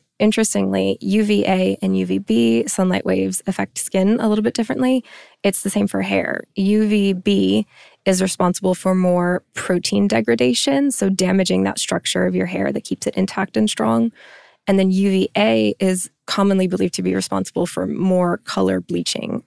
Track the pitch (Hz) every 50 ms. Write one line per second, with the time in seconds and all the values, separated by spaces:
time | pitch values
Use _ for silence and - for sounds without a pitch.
0 | _ _ _ - 214 214 214 - 220 - - 202 196 190 190 196 190 196 190 -
1 | - 202 190 214 214 208 214 202 202 - 190 185 185 190 196 - - 190 190 190
2 | 185 180 190 - 196 - 220 226 233 226 226 233 233 302 - - 190 185 180 -
3 | - - 190 190 - 190 185 - - - 190 - 196 - - - - - - 190
4 | 185 196 220 247 240 220 208 214 214 233 - - 226 - 262 269 254 254 262 254
5 | - - - - - - _ _ - 202 190 - - 202 - 208 202 196 - 196
6 | 190 190 196 196 - - - - - _ - - 196 196 208 214 214 208 214 208
7 | 202 196 190 180 - 202 202 196 190 190 196 214 214 _ _ - - - _ _
8 | - 196 190 185 190 185 - - 196 175 180 - 202 190 180 - - 190 185 185
9 | 185 180 180 180 175 175 180 - _ _ - - - - 185 180 180 - - 202
10 | 202 202 214 226 220 240 233 233 247 247 247 - - 285 269 277 277 285 247 -
11 | 202 190 196 185 185 180 185 196 190 - 190 185 190 196 - - - - - 175
12 | - - - 185 180 185 185 180 185 175 190 180 196 - 208 208 - - 190 -
13 | - - - - 190 196 - - 190 - - - 110 - - - 220 220 226 117
14 | 117 - - - - - - - - - _ _ - - 196 190 190 190 185 190
15 | 196 202 190 190 190 - - 196 208 220 226 226 220 214 202 - 196 190 185 185
16 | - - _ _ - - - - 196 202 196 190 185 180 180 180 190 180 - -
17 | 185 180 185 190 190 - 196 190 190 - - - 175 175 - 180 185 185 - -
18 | 175 190 185 180 180 175 175 - - - - - 196 190 190 185 180 - 170 175
19 | 170 - - - - - - - -